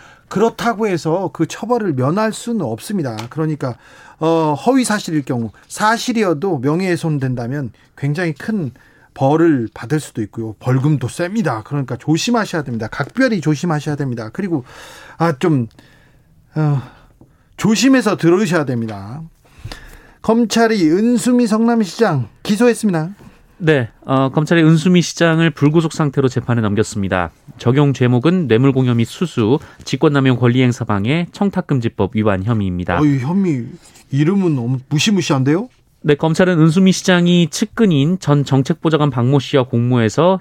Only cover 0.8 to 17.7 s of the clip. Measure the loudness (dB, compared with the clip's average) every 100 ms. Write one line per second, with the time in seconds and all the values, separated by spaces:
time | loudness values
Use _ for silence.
0.8 | -2 -2 -2 -2 -4 -4 -6 -4 -4 -2
1.8 | -2 -2 -2 0 -2 -4 -6 -4 -4 -8
2.8 | -6 -4 -4 -8 -10 -6 -4 -4 -6 -8
3.8 | -18 -20 -20 -4 0 0 0 0 0 0
4.8 | 0 -4 -2 -4 -2 -6 -6 -10 _ -2
5.8 | 0 0 -2 0 0 0 -2 -2 -2 -2
6.8 | -2 -2 -2 -2 -4 -4 -6 -6 -8 -12
7.8 | _ -8 -4 -2 -4 -6 -6 -4 -6 -10
8.8 | _ _ _ -2 0 4 4 2 -2 -10
9.8 | -6 -6 -6 -10 -8 -8 -10 -6 -2 0
10.8 | 0 -2 -4 -6 -6 -2 -2 -4 -6 -6
11.8 | -6 -6 -2 -2 0 -2 -2 -6 -6 -6
12.8 | -8 -6 -8 -2 0 0 -2 -2 -2 -4
13.8 | -4 -6 -6 -6 -8 -8 -4 -4 -6 -20
14.8 | -20 -20 -20 -2 -2 0 0 0 -2 -10
15.8 | _ _ _ _ _ _ _ -2 0 -2
16.8 | -4 -20 _ _ -20 _ _ -4 0